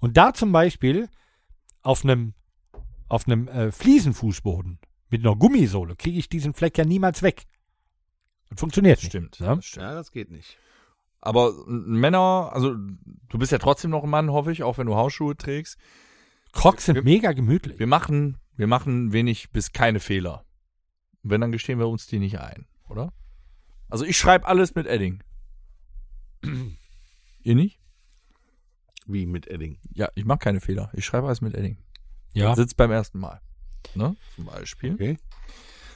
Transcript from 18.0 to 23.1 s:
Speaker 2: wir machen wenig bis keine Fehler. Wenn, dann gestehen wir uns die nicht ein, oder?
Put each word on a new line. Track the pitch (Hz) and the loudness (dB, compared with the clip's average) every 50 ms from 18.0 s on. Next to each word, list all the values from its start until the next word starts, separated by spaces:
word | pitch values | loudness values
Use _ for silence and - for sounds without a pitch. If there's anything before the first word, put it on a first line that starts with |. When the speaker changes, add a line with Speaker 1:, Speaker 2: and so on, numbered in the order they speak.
| - - 151 147 147 143 135 - - _ _ | 2 2 0 0 0 -2 -4 -8 -14 _ _
Speaker 2:
wir | - 107 | -4 0
machen | 104 120 127 - 143 127 123 123 113 101 | 0 0 0 0 0 -2 -2 0 0 0
wenig | 113 117 123 113 - - - | 0 0 0 -2 -4 -6 -8
bis | - 117 98 - - | -6 -4 -4 -4 -2
keine | - 131 117 110 104 | 0 2 2 2 0
Fehler. | - - 104 95 90 87 76 - - - _ _ _ _ _ _ _ _ _ _ _ _ _ _ - | -2 -4 -4 -4 -4 -6 -8 -12 -16 -20 _ _ _ _ _ _ _ _ _ _ _ _ _ _ -6
Wenn, | 107 104 107 117 | -2 -2 0 0
dann | 117 117 | -2 -4
gestehen | 113 - - 127 120 | -4 -6 -6 -4 -2
wir | 117 113 | -2 -2
uns | 113 110 - | -4 -6 -8
die | - - 107 | -6 -4 -4
nicht | 98 95 107 85 | -4 -4 -6 -8
ein, | 67 - - - - _ _ _ _ - | -12 -14 -16 -18 -20 _ _ _ _ -14
oder? | - 104 123 175 | -12 -10 -10 -10